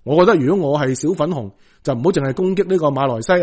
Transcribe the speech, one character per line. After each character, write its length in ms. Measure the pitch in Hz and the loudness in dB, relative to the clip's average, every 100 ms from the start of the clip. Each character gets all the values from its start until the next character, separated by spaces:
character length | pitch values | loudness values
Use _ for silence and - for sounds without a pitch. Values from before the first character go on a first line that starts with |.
我 200 | - 156 | -2 4
覺 80 | 180 | 4
得 40 | 185 | 4
如 200 | 131 196 | 2 0
果 140 | 147 | 0
我 80 | 147 | 0
係 160 | 131 | -2
小 180 | 127 151 | -2 -4
粉 160 | 190 180 | -2 -2
紅， 200 | 151 101 - _ _ | -4 -8 -16 _ _
就 100 | - | -6
唔 100 | 123 | -2
好 60 | 156 | 0
淨 120 | 170 | 0
係 120 | 135 | -2
攻 200 | 131 185 | -2 -2
擊 100 | 190 | 0
呢 140 | 180 190 | 0 0
個 80 | 151 | 0
馬 180 | 135 139 | 0 -2
來 140 | 113 | -2
西 120 | 117 180 | 0 2